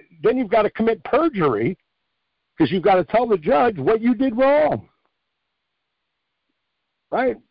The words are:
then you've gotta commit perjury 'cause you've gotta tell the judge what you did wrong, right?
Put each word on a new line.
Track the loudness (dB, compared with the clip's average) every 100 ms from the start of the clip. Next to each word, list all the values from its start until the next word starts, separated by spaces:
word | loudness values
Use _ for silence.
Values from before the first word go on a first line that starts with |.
| -20 -4
then | -2 -2
you've | 0
gotta | 0 0
commit | -2 -2 -2
perjury | -2 -2 0 0 -2 0 -4 -6 _ _ _ _ _ _ _ -2
'cause | 0
you've | 0
gotta | 2 2
tell | 2 0 0
the | 0
judge | 0 0 0 0
what | 0 0
you | 0
did | 0 -2 0
wrong, | 2 2 2 -2 -10 _ _ _ _ _ _ _ _ _ _ _ _ _ _ _ _ _ _ _ _ _ -10
right? | -4 -4 -6 _